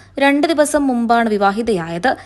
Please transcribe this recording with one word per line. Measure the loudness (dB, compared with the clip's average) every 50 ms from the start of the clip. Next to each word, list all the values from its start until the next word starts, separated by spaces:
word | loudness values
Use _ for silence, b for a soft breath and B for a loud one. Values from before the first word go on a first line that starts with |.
| B B B 0
രണ്ട് | 2 2 2 2 2 0
ദിവസം | 2 0 0 0 0 0 0 0
മുമ്പാണ് | 0 0 0 2 2 2 2 0
വിവാഹിതയായത്. | 0 0 0 0 0 -2 -2 -2 -2 -4 -4 -6 -6 -4 -2 -2 -2 B B